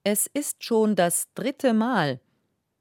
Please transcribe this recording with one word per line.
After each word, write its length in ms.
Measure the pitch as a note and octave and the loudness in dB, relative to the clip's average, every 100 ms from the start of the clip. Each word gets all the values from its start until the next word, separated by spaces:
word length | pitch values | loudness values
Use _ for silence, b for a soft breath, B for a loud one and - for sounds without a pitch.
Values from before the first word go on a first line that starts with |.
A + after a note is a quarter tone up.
Es 240 | G3+ G#3 - | -2 -2 -2
ist 360 | C#4+ - - - | -4 -6 -8 -2
schon 320 | A3+ G#3+ F#3+ | 2 2 2
das 360 | F3 - - | 2 0 -6
dritte 400 | - A3+ C4+ B3+ | -6 -6 -2 0
Mal, 460 | A3 A#3 A3 C#3+ B2+ _ _ _ _ _ _ | 2 0 0 0 -2 _ _ _ _ _ _